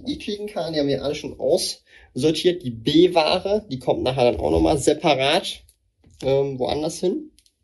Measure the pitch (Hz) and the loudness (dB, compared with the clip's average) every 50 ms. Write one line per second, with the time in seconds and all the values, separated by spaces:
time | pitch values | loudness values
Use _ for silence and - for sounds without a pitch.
0 | 131 - 147 - - - 202 202 208 208 - 185 160 165 160 151 143 143 143 - | -6 -8 -8 -8 -8 -10 -8 -8 -8 -10 -8 -6 -6 -4 -2 -2 -2 -2 -2 -2
1 | - 143 147 - - 131 - - - 131 170 190 - - - - _ _ - - | -4 -4 -6 -6 -8 -12 -10 -4 0 2 2 2 0 -2 -8 -10 _ _ -20 -20
2 | - _ - 127 139 160 160 - - 180 175 - - 127 113 113 113 143 147 165 | -20 _ -6 0 0 0 2 2 2 0 0 0 -4 -8 -8 -4 -2 2 6 6
3 | 180 180 175 165 151 - 180 185 180 196 208 214 208 - 131 127 - 160 - - | 6 6 6 4 2 2 0 0 0 0 -2 -2 -2 -4 -10 -6 -2 -2 -2 0
4 | - 127 131 135 120 120 - - - 151 160 - 160 160 156 139 - 160 147 - | 0 -2 2 2 2 2 2 2 0 2 2 2 4 2 2 2 2 2 2 2
5 | - 160 139 131 135 139 160 196 - - - - _ _ _ _ _ _ _ _ | 2 0 2 2 2 0 0 0 -2 -4 -10 -12 _ _ _ _ _ _ _ _
6 | _ _ _ - 139 131 135 139 139 139 135 123 123 - - 147 151 - - - | _ _ _ -4 0 0 2 2 0 0 -2 -4 -2 -2 -2 -2 -4 -6 -4 -2
7 | 180 185 220 311 - - _ _ _ _ _ _ | -2 -2 -2 -2 -6 -12 _ _ _ _ _ _